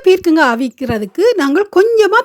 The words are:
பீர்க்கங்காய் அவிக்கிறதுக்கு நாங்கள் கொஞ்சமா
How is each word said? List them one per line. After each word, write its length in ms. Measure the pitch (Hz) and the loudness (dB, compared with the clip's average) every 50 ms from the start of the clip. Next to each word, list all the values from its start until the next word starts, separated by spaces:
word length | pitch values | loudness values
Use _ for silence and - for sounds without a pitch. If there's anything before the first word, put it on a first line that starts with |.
பீர்க்கங்காய் 500 | - 370 370 381 - 349 311 320 302 254 | 6 4 2 2 0 0 0 2 2 0
அவிக்கிறதுக்கு 720 | 233 226 269 247 - - 262 233 233 214 208 196 - - 381 494 480 370 | 0 -2 -4 -6 -8 -8 -8 -6 -6 -6 -6 -8 -4 -2 0 0 0 0
நாங்கள் 300 | 277 277 277 370 415 - | 0 0 0 -2 -2 0
கொஞ்சமா 500 | - 359 403 466 466 440 415 359 415 480 | 0 0 0 2 2 2 2 2 2 0